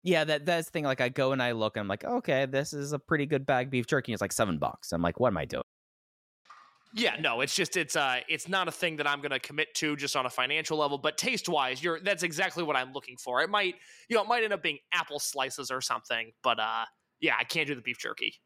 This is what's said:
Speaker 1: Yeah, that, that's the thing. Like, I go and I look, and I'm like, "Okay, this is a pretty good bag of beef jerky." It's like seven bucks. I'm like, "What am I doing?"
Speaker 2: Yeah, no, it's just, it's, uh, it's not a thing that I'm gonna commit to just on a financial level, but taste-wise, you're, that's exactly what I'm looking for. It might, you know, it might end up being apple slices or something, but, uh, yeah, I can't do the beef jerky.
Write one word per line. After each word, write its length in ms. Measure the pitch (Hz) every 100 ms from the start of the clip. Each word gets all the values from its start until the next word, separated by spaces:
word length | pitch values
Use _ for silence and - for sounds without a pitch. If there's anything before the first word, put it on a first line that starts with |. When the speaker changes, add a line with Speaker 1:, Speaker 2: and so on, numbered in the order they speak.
Speaker 1:
Yeah, 220 | 175 170
that, 220 | 151 151 147
that's 220 | 170 160
the 40 |
thing. 120 | 170
Like, 160 | 147 131
I 100 | 123
go 220 | 127 131
and 100 | 135
I 100 | 123
look, 240 | 117 107 113
and 60 |
I'm 60 | 101
like, 160 | 101
"Okay, 420 | - 247 - 135 135
this 260 | 135 147
is 200 | 147 143
a 60 | 147
pretty 280 | - 156 143
good 200 | 143 135
bag 200 | 131 127
of 40 |
beef 160 | 131 117
jerky." 260 | 143 -
It's 80 | 107
like 120 | 101
seven 260 | - 110 78
bucks. 340 | 67 58 -
I'm 100 | 85
like, 180 | 85 -
"What 80 | 123
am 100 | 92
I 60 |
doing?" 180 | 69 65 - _ _ _ _ _ _ _ _ - - _ _ 220
Speaker 2:
Yeah, 200 | 226 -
no, 220 | 156 117
it's 160 | 139 -
just, 200 | 170 180
it's, 200 | 151 160
uh, 240 | 139 127 -
it's 180 | 160 -
not 220 | 190 175
a 20 |
thing 260 | - 175 156
that 100 | 143
I'm 120 | 143
gonna 200 | 143 135
commit 340 | - 147 151 -
to 200 | 156 147
just 180 | 139
on 120 | 147 127
a 40 |
financial 480 | - 127 151 156 156
level, 180 | 147 143
but 220 | 147 -
taste-wise, 640 | 214 240 - 156 131 127
you're, 160 | 170 165
that's 240 | 190 190
exactly 400 | 170 156 190 170
what 140 | 165 139
I'm 160 | 127
looking 240 | 135 127 123
for. 260 | - 123
It 80 | 165
might, 240 | 208 190 180 - - -
you 60 |
know, 80 | 226
it 60 | 208
might 160 | 240
end 80 | 220
up 100 | 196
being 160 | 160 143 _
apple 260 | 180 165 147
slices 540 | - 143 131 - 127
or 80 | 131
something, 500 | - 113 - 117 113 _
but, 160 | 127 113
uh, 240 | 110 113 113 _ _ _
yeah, 160 | 156 117
I 60 |
can't 240 | 123 165 147
do 80 |
the 80 | 135
beef 160 | 120 120
jerky. 380 | - - 110 -